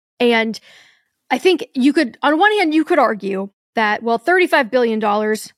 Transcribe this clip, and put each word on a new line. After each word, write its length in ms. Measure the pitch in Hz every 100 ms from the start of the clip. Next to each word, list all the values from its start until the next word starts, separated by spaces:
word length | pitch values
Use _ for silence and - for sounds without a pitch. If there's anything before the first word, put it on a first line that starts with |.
| _ -
And 400 | 247 226 226 214 - - _ _ _ _ _
I 60 | 262
think 300 | 381 359 -
you 180 | 269 254
could, 260 | 294 262 -
on 160 | 277 311
one 140 | 415 427
hand, 160 | 339
you 100 | 311
could 140 | 302 339
argue 520 | 226 220 196 190 196 - _
that, 280 | - 214 214
well, 160 | 226 233
thirty-five 520 | - 370 359 311 240
billion 280 | 254 240 220
dollars 540 | 214 208 214 214 -